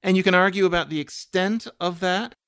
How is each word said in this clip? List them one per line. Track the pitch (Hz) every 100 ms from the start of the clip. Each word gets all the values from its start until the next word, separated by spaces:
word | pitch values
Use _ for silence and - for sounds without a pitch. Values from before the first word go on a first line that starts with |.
And | 180 190
you |
can | 185 185
argue | 190 190 190
about | 175 143
the | 156
extent | 147 - - 185 185 226 233 -
of | 175 175
that, | 185 185 233 _